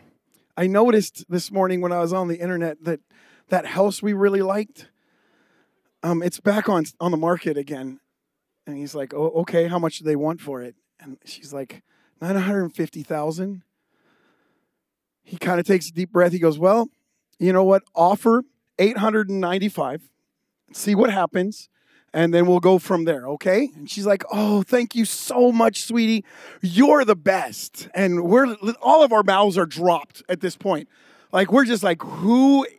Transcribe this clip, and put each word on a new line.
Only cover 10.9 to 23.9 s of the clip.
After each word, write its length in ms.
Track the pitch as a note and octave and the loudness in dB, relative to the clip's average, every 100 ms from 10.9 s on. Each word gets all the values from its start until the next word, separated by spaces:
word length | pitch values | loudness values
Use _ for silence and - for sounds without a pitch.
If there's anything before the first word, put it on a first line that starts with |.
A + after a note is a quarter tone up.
| _ | _
And 200 | C#3 C3 | -20 -20
she's 280 | - - C3+ | -20 -20 -16
like, 300 | C#3+ C3 - _ _ _ _ | -14 -14 -18 _ _ _ _
"nine 160 | E3+ G3 | -4 -2
hundred 380 | F#3 G3+ E3+ | -2 -2 -4
fifty 280 | - D#3+ D#3 | -6 -8 -8
thousand." 600 | C#3+ D#3 D3+ D#3+ F#3+ F#3+ _ _ _ _ _ _ _ _ _ _ _ _ _ _ _ _ | -8 -6 -4 -6 -8 -10 _ _ _ _ _ _ _ _ _ _ _ _ _ _ _ _
He 140 | _ F3+ | _ -8
kinda 260 | - F3 | -2 -2
takes 280 | F3 F#3+ D#3+ | 0 0 -2
a 20 | |
deep 180 | E3 F3+ | -8 -2
breath. 220 | F3 F3 | 2 2
He 60 | F3 | 4
goes, 200 | E3 D3+ | 0 2
"Well, 300 | F#3 A3+ A#3 _ _ _ _ _ | 2 2 0 _ _ _ _ _
you 140 | F3+ | 0
know 120 | F#3 | 2
what? 180 | F#3+ G3 - | 4 2 0
Offer 500 | E3 F3 G#3+ A#3 A#3 C4 _ _ - | 2 2 4 2 2 0 _ _ 0
eight 180 | G3+ A#3 | 0 0
hundred 320 | A3 G#3+ G3 | 0 0 -2
and 120 | G3 | -2
ninety-five. 640 | F3 F#3+ G3 F3 C3+ D3+ - _ _ _ _ _ _ | -2 -2 -4 -4 -6 -8 -14 _ _ _ _ _ _
See 220 | - G#3 | -8 -2
what 160 | G3+ A#3+ | 2 2
happens, 580 | G3 E3+ F3+ G3 - - _ _ _ _ | 2 -2 -2 -4 -8 -20 _ _ _ _
and 220 | D#3+ E3+ | -2 2
then 120 | F3 F3 | 4 4
we'll 140 | F3 | 4
go 180 | F#3 F#3 | 4 2
from 280 | - F3 E3 | 2 -2 -2
there, 200 | C#3 B2+ | -4 -6
okay?" 440 | A3 F#3 G3+ C#4 | -6 0 0 -2
And 140 | D#3+ | -8
she's 180 | D3 | -14